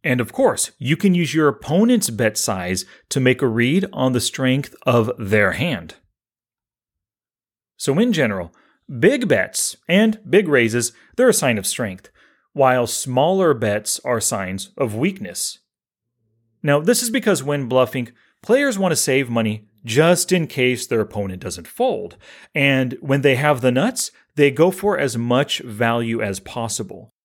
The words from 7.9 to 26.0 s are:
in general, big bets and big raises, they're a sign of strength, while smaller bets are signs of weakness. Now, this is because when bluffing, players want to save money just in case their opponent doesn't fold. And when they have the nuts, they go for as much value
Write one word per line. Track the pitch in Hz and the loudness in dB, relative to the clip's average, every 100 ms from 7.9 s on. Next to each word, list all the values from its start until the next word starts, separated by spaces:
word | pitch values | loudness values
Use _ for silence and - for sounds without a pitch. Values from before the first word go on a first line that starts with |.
| 143 | 0
in | 247 | 2
general, | 175 120 95 85 _ _ _ - 120 | 0 0 -2 -8 _ _ _ -14 2
big | 165 277 226 | 2 2 0
bets | 113 92 - - - - | 0 0 -4 -6 -8 0
and | 185 220 214 - | 2 4 0 2
big | 175 175 | 2 4
raises, | 139 113 120 117 _ _ - | 4 4 0 -4 _ _ 2
they're | 254 | 2
a | |
sign | - 143 110 | 4 0 0
of | 92 | -4
strength, | - 110 92 - _ _ _ _ | -6 -8 -10 -18 _ _ _ _
while | 147 131 127 120 | 2 4 4 0
smaller | - 131 127 151 190 175 | -4 -2 0 2 2 2
bets | 123 110 104 107 - | 2 0 -2 -4 -8
are | 131 120 | -4 -2
signs | - 104 92 95 - - | -2 -4 -6 -8 -10 -4
of | 110 107 | -4 -2
weakness. | 170 190 - - - - _ _ _ _ _ _ _ _ _ _ | -4 -4 -12 -8 -10 -10 _ _ _ _ _ _ _ _ _ _
Now, | 147 143 | 0 2
this | 165 240 | 2 0
is | 240 | 0
because | 240 208 165 | -2 0 0
when | 135 143 123 | -2 -4 0
bluffing, | 127 123 135 120 _ _ _ | 2 2 -2 -8 _ _ _
players | - 254 285 196 | 0 0 2 -2
want | 185 | -2
to | 143 | 0
save | - 135 123 | 0 0 0
money | 117 110 107 - _ 117 | 0 -2 -4 -12 _ -2
just | 120 165 180 - | 2 4 2 2
in | 180 156 | -2 -2
case | - 127 123 - | 0 0 0 -2
their | 113 | -2
opponent | 101 107 95 90 | -2 -6 -8 -8
doesn't | 98 90 82 | -10 -12 -16
fold. | - 254 139 92 - - - - | -4 -2 -2 -8 -16 -20 -20 -10
And | 156 139 131 127 - | 0 2 2 0 -4
when | 135 139 | -2 2
they | 139 127 | 2 2
have | 147 135 | 2 2
the | 127 | 2
nuts, | 123 208 254 - _ _ - | 2 0 -2 -8 _ _ 2
they | 143 | 2
go | 120 175 | 4 2
for | 185 202 170 | 2 -2 0
as | - 117 | -2 -2
much | 120 123 143 - | 0 0 0 -6
value | - 107 117 117 | -8 -2 0 0